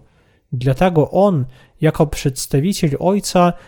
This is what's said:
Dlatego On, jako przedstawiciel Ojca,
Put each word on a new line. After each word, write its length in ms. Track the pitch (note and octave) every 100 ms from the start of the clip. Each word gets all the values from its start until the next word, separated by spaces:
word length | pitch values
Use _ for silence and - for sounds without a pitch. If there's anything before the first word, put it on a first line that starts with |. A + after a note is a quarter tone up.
| - _ _ _ -
Dlatego 600 | B2+ B2+ C3+ F#3 E3 C#3
On, 340 | F3+ G3+ E3+ B2+ - _ -
jako 260 | D#3 - D3+
przedstawiciel 880 | - D3 C3 - C#3+ D#3+ G3+ E3 C#3
Ojca, 540 | F3 G3+ - F#3 F3 E3+